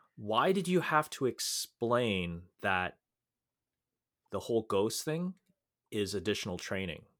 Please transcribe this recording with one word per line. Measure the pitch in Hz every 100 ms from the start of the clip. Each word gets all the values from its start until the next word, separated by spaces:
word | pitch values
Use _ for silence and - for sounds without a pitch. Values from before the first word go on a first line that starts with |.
| _ -
Why | 104 110 156
did | 190 180
you | 180
have | - 156 151
to | - 127
explain | - - - - _ 117 120 120 95 87 85 90 _
that | 104 92 90 - _ _ _ _ _ _ _ _ _ _ _ _ _
the | 101
whole | - 113 110
ghost | 101 107 - -
thing | 160 180 190 _ _ _ _ _
is | 107 98
additional | 98 90 101 104 90
training? | - 98 95 78 - _